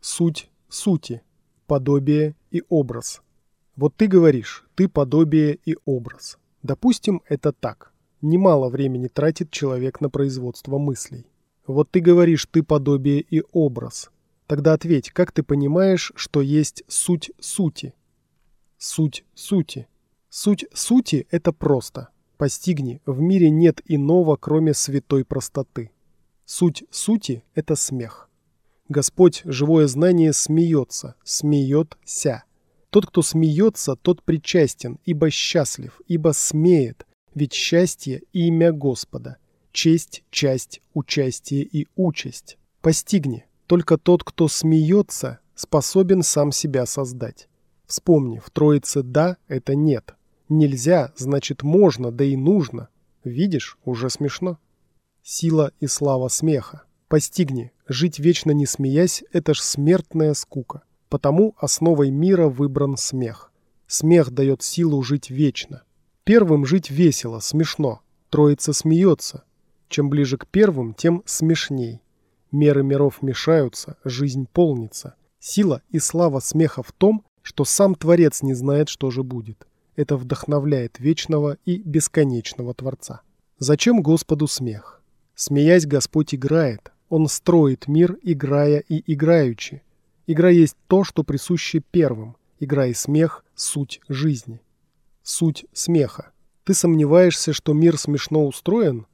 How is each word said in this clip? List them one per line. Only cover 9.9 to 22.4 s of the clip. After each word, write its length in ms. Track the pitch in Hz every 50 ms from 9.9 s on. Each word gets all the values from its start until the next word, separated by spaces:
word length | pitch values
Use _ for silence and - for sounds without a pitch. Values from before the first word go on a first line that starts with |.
| - -
на 100 | 147 139
производство 680 | - 143 139 139 131 131 123 123 120 - - 139 135 139
мыслей. 480 | 147 143 131 - - - 131 120 - _ _ _ _ _ _ _ _
Вот 240 | - 131 139 151 _
ты 100 | - 185
говоришь: 460 | 170 180 175 175 175 165 165 143 - _
«Ты 120 | - 165
подобие 580 | 156 _ 151 151 135 143 143 139 131 143 143 143
и 220 | 151 _ - 156 - _
образ». 580 | _ 175 156 143 120 120 120 120 - - - _ _ _ _ _ _ _ _
Тогда 280 | _ 156 143 143 160 156
ответь, 360 | 156 - 165 170 139 - -
как 220 | _ - 180 -
ты 100 | _ -
понимаешь, 680 | 147 - 143 143 143 139 151 175 190 190 190 175 - - -
что 260 | - - - - 147
есть 420 | 139 139 147 151 151 - - - -
суть 460 | _ - - - - 175 160 - - - _
сути? 540 | - - - - 196 156 - - - 135 - _ _ _ _ _ _ _ _ _ _ _ _ _ _ _ _
Суть 480 | _ - - - - 156 147 - - _ _ _
сути. 540 | - - - 202 190 160 - - 131 117 _ _ _ _ _ _ _ _ _
Суть 380 | - - - 202 208 - - - _
сути — 520 | - - - 233 262 240 - - 135 - _
это 220 | - 170 _ 175
просто. 560 | 170 _ - 151 143 127 - - _ 127 123 - _ _ _ _ _
Постигни, 640 | _